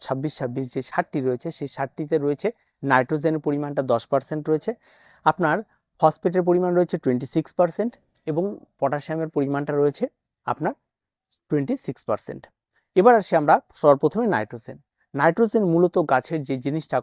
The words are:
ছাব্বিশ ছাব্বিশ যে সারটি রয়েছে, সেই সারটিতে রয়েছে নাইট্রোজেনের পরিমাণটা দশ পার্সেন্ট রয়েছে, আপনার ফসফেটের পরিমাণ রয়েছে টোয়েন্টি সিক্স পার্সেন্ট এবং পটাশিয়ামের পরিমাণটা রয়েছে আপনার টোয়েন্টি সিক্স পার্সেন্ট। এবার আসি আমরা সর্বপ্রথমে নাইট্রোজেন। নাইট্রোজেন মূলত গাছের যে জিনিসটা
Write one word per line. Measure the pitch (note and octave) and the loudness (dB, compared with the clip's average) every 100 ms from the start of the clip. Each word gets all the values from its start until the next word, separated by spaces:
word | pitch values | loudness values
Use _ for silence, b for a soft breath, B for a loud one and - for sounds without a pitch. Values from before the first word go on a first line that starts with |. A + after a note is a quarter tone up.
ছাব্বিশ | - C3+ D3 - | -6 -6 -4 -6
ছাব্বিশ | B2+ B2+ B2+ | -6 -6 -6
যে | C3+ B2+ | -8 -6
সারটি | - F3 D3+ C3 | -6 -4 -2 -2
রয়েছে, | B2 E3 - | -2 -6 -10
সেই | C#3+ - | -10 -8
সারটিতে | C#3 - D3+ D#3+ | -8 -8 -2 0
রয়েছে | C#3+ D3 G3+ - _ _ | 0 -2 -4 -6 _ _
নাইট্রোজেনের | C#3 C3 B2+ D#3 D#3 D#3 D3 | 2 2 4 0 0 -2 -2
পরিমাণটা | C#3+ D3 D3 C3 | -4 -4 -4 0
দশ | A#2 - | 0 0
পার্সেন্ট | C3+ - D#3 D3+ | -2 -2 -6 -2
রয়েছে, | D#3 - A#3+ b b b b - | -2 -2 -8 b b b b -2
আপনার | F3 D#3+ F3 A3 _ _ _ | 0 0 0 -4 _ _ _
ফসফেটের | D#3 - F#3 F3+ F3 | 0 2 0 0 2
পরিমাণ | F3 F3+ F3 | 2 2 2
রয়েছে | F3 F3 | 0 -2
টোয়েন্টি | C3+ B2 C#3 | -2 -2 -2
সিক্স | D#3+ - - | -4 -2 0
পার্সেন্ট | F3 - A#3 - _ _ - | 0 0 -6 -6 _ _ -6
এবং | D3+ G3 - - _ | -4 -4 -6 -16 _
পটাশিয়ামের | C#3 C#3+ - D#3+ D#3+ D3 | -2 -2 -4 -6 -4 -2
পরিমাণটা | C#3 C#3+ D3 D3 | -2 -2 -2 0
রয়েছে | C#3+ - B3+ - _ _ - | 0 0 -6 -8 _ _ -6
আপনার | B2 E3 C#4+ _ _ _ _ _ _ _ | -4 -4 -4 _ _ _ _ _ _ _
টোয়েন্টি | D3+ C#3 C4 | -2 -2 -4
সিক্স | - C3 - | -6 -8 -6
পার্সেন্ট। | G#2 - - - _ _ _ _ - | -6 -6 -14 -18 _ _ _ _ 4
এবার | G#3+ A#3 | 6 6
আসি | F#3 E3 | 4 2
আমরা | D3 G#3 - - | 4 4 2 2
সর্বপ্রথমে | D3+ C#3 D3+ G#3 A#3+ | 4 4 2 0 0
নাইট্রোজেন। | C3 G#2+ A#2+ - C#3+ _ _ _ C3+ | 0 -2 -10 -14 -18 _ _ _ 0
নাইট্রোজেন | D#3 E3+ A3+ A3+ F#3+ | 2 4 2 2 2
মূলত | E3 F3+ F3+ D#3 | 4 4 2 2
গাছের | C3 - D#3+ C#3 | 0 0 -6 -4
যে | C3 | -4
জিনিসটা | C3 D#3 - C3 | -4 -4 -2 -2